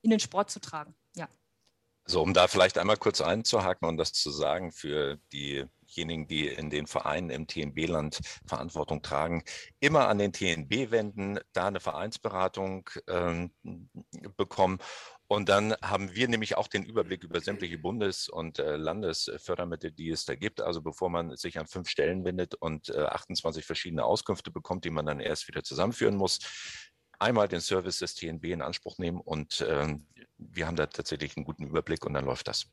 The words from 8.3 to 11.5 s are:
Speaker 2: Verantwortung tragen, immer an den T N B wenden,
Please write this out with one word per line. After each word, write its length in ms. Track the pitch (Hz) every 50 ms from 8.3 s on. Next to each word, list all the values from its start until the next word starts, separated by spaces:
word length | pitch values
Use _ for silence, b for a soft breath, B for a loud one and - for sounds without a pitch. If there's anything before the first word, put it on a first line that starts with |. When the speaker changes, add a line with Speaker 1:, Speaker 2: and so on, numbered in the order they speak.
| B B -
Speaker 2:
Verantwortung 560 | - - 60 69 80 - 80 76 - 80 73
tragen, 400 | - - 73 71 78 85 85 82 B B B B B B B _
immer 260 | 139 147 156 147 127
an 120 | 101 104 101
den 140 | 101 101
T 200 | - - 104 90
N 160 | 82 80 73 69
B 240 | - 123 135 107
wenden, 480 | 113 113 107 104 98 101 98 98 101 - - _